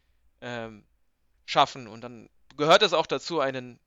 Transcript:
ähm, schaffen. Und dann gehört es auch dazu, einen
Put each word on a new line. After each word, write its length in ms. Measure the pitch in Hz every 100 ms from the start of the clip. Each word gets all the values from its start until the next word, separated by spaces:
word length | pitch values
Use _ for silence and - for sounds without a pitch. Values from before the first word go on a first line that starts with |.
| _ _ _ _
ähm, 420 | 123 120 113 104 _ _ _ _ _ _ -
schaffen. 420 | 160 139 139 113
Und 140 | 113
dann 280 | 123 117 107 _ _ 135
gehört 240 | 147 196
es 80 | 208
auch 120 | 160 160
dazu, 340 | 139 - 165
einen 400 | 135 131 123 117